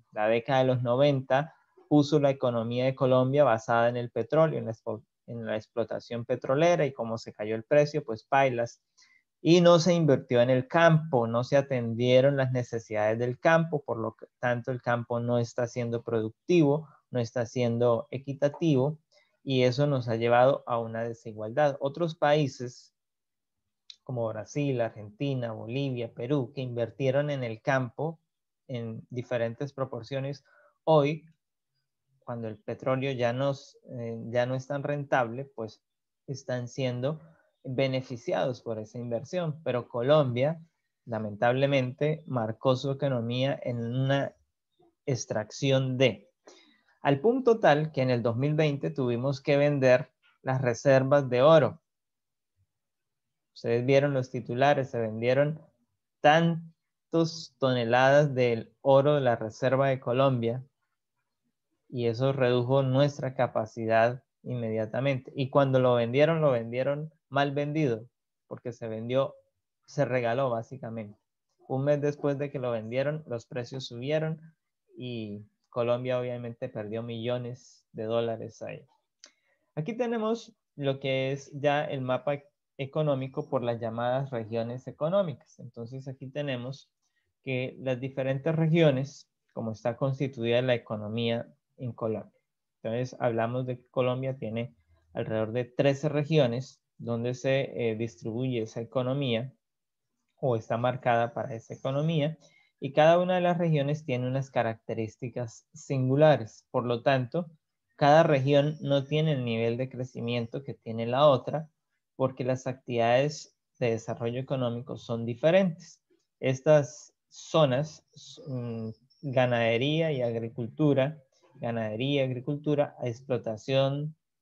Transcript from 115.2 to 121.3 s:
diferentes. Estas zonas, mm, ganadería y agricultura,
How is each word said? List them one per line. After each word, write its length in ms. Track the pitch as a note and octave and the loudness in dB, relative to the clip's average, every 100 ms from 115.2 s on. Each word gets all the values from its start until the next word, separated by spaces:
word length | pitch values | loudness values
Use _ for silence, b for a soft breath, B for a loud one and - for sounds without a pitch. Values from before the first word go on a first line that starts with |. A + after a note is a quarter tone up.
| A#2 | -6
diferentes. 760 | A#2 D#3 F#3 G3 D#3+ - - _ _ _ _ | -2 2 4 4 -2 -12 -20 _ _ _ _
Estas 760 | C3 C3 - D3+ C#3 - - _ _ | -2 0 6 6 4 -6 -20 _ _
zonas, 800 | - - E3 D3 B2+ D3+ - _ - - - - | -20 -2 2 4 2 -2 -8 _ -20 -20 -18 -10
mm, 440 | B2+ A#2+ A2+ A2+ A2 _ _ | -8 -6 -6 -8 -10 _ _
ganadería 920 | D3 B2+ B2 A#2+ A2+ A#2 C#3 D#3 D#3+ | -4 0 2 2 2 2 0 0 0
y 100 | C#3 | 0
agricultura, 960 | A#2+ A2+ A2+ A#2+ A2+ - D#3 C3+ C3+ D#3 _ | -2 -2 -6 -6 -8 0 2 4 2 -2 _